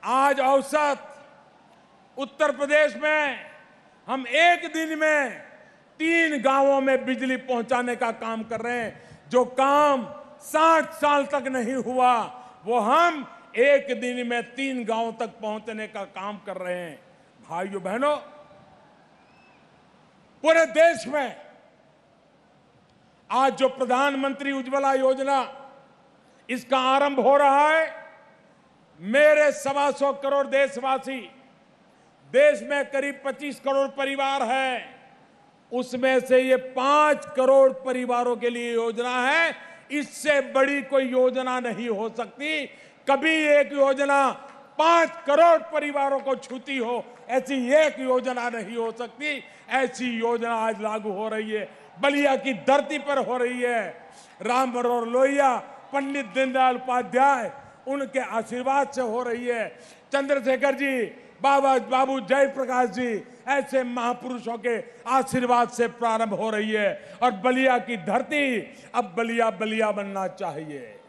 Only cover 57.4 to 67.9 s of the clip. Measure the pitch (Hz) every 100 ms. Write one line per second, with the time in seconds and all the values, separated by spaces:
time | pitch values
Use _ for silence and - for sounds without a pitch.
57.4 | 208 - - - - 277 269 262 220 220
58.4 | 220 247 254 277 269 277 247 226 247 233
59.4 | 247 233 196 - - - _ 277 277 277
60.4 | 240 262 277 269 277 262 196 - - -
61.4 | 277 277 269 262 208 254 262 269 190 269
62.4 | 277 277 247 254 247 190 254 208 - -
63.4 | - 277 269 262 247 240 233 247 247 247
64.4 | 220 233 240 226 - - - 262 254 262
65.4 | 247 240 233 - 233 - 233 220 226 190
66.4 | 220 214 214 214 202 160 - - 247 196
67.4 | 247 254 262 247 -